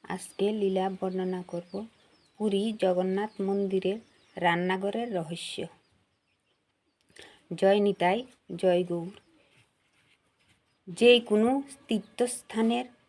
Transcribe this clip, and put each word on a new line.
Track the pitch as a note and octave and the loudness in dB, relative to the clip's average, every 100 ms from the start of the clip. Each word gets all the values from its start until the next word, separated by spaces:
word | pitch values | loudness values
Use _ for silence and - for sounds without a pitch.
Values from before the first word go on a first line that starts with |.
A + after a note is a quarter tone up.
| - | -8
আজকে | F3+ - - G3+ | -10 -10 -4 -2
লীলা | G#3+ G3 F#3+ F#3+ | 0 0 0 -2
বর্ণনা | F#3 F#3+ F#3 F#3 F#3 | -4 -6 -4 -4 -6
করব | F3+ E3+ F3 G3 A3+ _ _ _ _ _ | -6 -10 -10 -12 -12 _ _ _ _ _
পুরী | G#3+ G3 G#3+ G#3+ | -2 0 -2 0
জগন্নাথ | F#3 F3+ F#3 F#3+ G#3+ - | 0 2 0 -2 -4 -4
মন্দিরের | G3 G3 G3 F#3+ F#3 G#3+ - _ _ - | -2 -2 0 0 -2 -4 -10 _ _ -2
রান্নাঘরের | F3 E3+ F3+ F#3 G3 G#3+ A#3+ | 0 2 0 -2 -2 -4 -4
রহস্য। | F#3 D#3 E3+ - - F3 - _ _ _ _ _ _ _ _ _ _ _ _ _ - - - _ | -6 -6 -8 -10 -10 -12 -14 _ _ _ _ _ _ _ _ _ _ _ _ _ -20 -20 -20 _
জয় | E3+ F#3+ G3+ | 2 4 6
নিতাই, | G3+ F#3+ F3 G#3 B3+ _ _ F3 | 4 2 2 0 -4 _ _ 0
জয় | F#3 F3 | 2 2
গৌর। | F3+ E3+ E3+ G#3 _ _ _ _ _ _ _ _ _ _ _ _ _ _ _ _ - | 0 -4 -6 -14 _ _ _ _ _ _ _ _ _ _ _ _ _ _ _ _ -16
যে | E3+ A#3+ A#3+ | 4 8 8
কোনো | A#3 G#3+ A3+ C4+ C#4 - - | 6 2 4 0 -4 -16 -4
তীর্থস্থানের | A3 - - A#3+ - - A3 A3+ A#3+ B3+ _ | -4 -4 -4 -4 -4 -8 0 0 0 -4 _